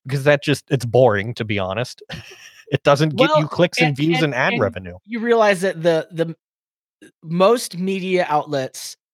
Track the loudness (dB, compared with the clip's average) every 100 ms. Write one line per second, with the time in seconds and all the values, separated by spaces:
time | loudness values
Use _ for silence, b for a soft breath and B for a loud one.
0 | -8 -2 2 2 2 -4 -2 -4 2 4
1 | 4 2 -4 -6 -6 -4 -4 -4 -6 -10
2 | -16 B B B B B B -2 2 2
3 | 2 2 4 4 0 0 0 2 0 0
4 | 0 2 0 0 0 0 -2 -4 -14 -16
5 | _ -6 0 4 4 2 -2 -2 0 0
6 | -2 -6 -6 -6 _ _ _ _ _ _
7 | -20 _ -8 2 4 4 -2 -6 -4 -4
8 | -2 -2 0 -2 -2 -6 -6 -10 -16 -18
9 | _